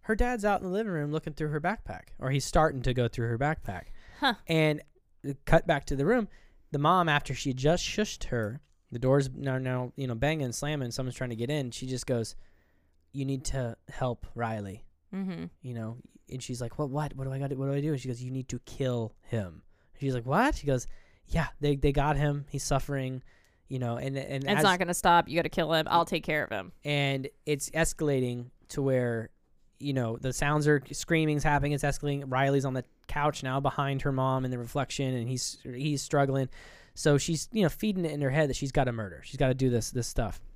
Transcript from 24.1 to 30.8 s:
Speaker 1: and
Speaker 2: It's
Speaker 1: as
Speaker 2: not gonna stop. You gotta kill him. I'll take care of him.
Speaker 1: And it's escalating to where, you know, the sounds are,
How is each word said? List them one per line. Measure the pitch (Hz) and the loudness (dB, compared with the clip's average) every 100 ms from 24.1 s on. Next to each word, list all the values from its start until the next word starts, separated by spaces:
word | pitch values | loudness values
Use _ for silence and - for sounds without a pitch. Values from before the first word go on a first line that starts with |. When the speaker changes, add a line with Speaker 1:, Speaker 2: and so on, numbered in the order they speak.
| 135 | -4
Speaker 1:
and | 135 135 | -4 -4
Speaker 2:
It's | 139 | 2
Speaker 1:
as | 208 | 4
Speaker 2:
not | 202 180 | 6 4
gonna | 175 | 0
stop. | 175 190 170 170 | 2 6 6 6
You | 160 | 0
gotta | 165 | 0
kill | - 156 | 0 2
him. | 160 156 | 2 4
I'll | 175 165 | 2 2
take | 170 | -2
care | - 151 | -2 -2
of | 113 | -2
him. | 104 92 - | -6 -8 -10
Speaker 1:
And | 143 147 139 135 135 _ - | -2 0 2 -2 -6 _ -4
it's | 147 - | -4 -2
escalating | 160 165 - 151 135 123 120 120 _ _ | 0 0 2 0 2 0 -4 -10 _ _
to | - | -2
where, | 135 127 123 117 113 _ _ _ _ _ | 2 2 2 -2 -6 _ _ _ _ _
you | 143 | -4
know, | 131 120 113 | 0 0 -2
the | 131 | -4
sounds | 127 147 151 147 | 0 2 4 4
are, | 147 | 4